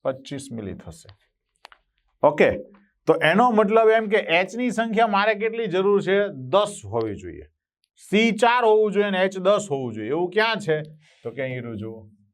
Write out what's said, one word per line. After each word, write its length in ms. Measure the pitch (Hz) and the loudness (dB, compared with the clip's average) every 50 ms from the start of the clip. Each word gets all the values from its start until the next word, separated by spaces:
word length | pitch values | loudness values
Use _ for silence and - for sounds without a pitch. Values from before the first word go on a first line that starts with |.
| _ | _
પચીસ 380 | 135 135 131 - - 143 135 - - 127 | -6 -6 -6 -10 -12 -12 -12 -12 -12 -12
મિલી 200 | 113 104 95 87 - | -10 -10 -10 -12 -12
થશે. 280 | - - 80 - - - - _ _ _ _ _ _ _ _ _ _ - - _ _ _ _ _ _ _ _ _ - 143 | -14 -18 -20 -20 -20 -20 -20 _ _ _ _ _ _ _ _ _ _ -20 -20 _ _ _ _ _ _ _ _ _ 2 2
ઓકે, 200 | 151 151 185 131 98 101 - - _ - _ _ _ _ _ | 4 4 2 2 2 -2 -8 -14 _ -20 _ _ _ _ _
તો 80 | - 156 - 143 156 | 2 2 4 4 2
એનો 160 | 170 196 240 247 226 208 | 4 4 4 4 4 2
મતલબ 320 | 220 196 220 226 226 220 220 226 | 2 4 4 4 6 6 4 4
એમ 100 | 220 208 202 | 2 2 0
કે 60 | 208 180 - 165 170 | -2 0 2 0 0
એચ 100 | 190 185 - 226 | 0 0 -4 -6
ની 120 | 247 247 196 214 | -4 -4 -2 -2
સંખ્યા 360 | 226 226 220 208 233 220 202 | -4 -2 2 0 2 2 2
મારે 180 | 196 202 220 220 202 214 | 0 2 0 0 -2 -4
કેટલી 260 | 226 220 233 233 208 160 | -6 -4 -4 -6 -2 0
જરૂર 260 | 185 190 202 202 196 156 175 | 0 2 2 2 2 2 2
છે? 100 | 190 196 202 196 156 135 131 127 151 | 0 0 0 -2 -4 -10 -8 0 2
દસ 200 | 196 208 202 - - - 98 | 2 2 2 -4 -14 -14 -6
હોવી 240 | 101 117 113 110 101 - | -4 -4 -2 -2 -6 -8
જોઈએ. 240 | 98 87 78 73 - - _ _ _ _ _ _ _ _ _ _ - - | -10 -14 -14 -14 -18 -20 _ _ _ _ _ _ _ _ _ _ -10 -2
સી 220 | 185 208 226 233 226 226 | 0 2 2 2 2 2
ચાર 220 | 240 233 240 247 240 | 2 2 4 4 4
હોવું 280 | 220 214 220 214 214 202 | 4 4 4 2 2 0
જોઈએ 140 | 202 202 208 | 0 0 0
અને 100 | 190 185 185 190 | 0 0 0 0
એચ 100 | 190 190 180 185 | -2 -2 0 2
દસ 180 | 208 202 202 202 | 2 2 0 -4
હોવું 220 | 143 135 131 120 107 | -6 -6 -6 -6 -8
જોઈએ. 160 | 107 107 107 139 | -8 -6 -4 -2
એવું 140 | 165 180 175 180 | -2 -4 -2 0
ક્યાં 260 | 214 214 226 226 208 208 | 0 0 0 -2 -4 -2
છે? 120 | 160 156 151 151 - - _ _ _ _ _ _ | -4 -4 -4 -4 -10 -18 _ _ _ _ _ _
તો 80 | 120 | -14
કે 100 | 110 135 135 | -8 -8 -8
અહીં 340 | 131 127 127 117 117 113 101 | -6 -6 -8 -10 -10 -10 -10
જુઓ. 220 | 107 110 113 110 110 107 107 _ _ _ | -10 -12 -12 -14 -20 -20 _ _ _ _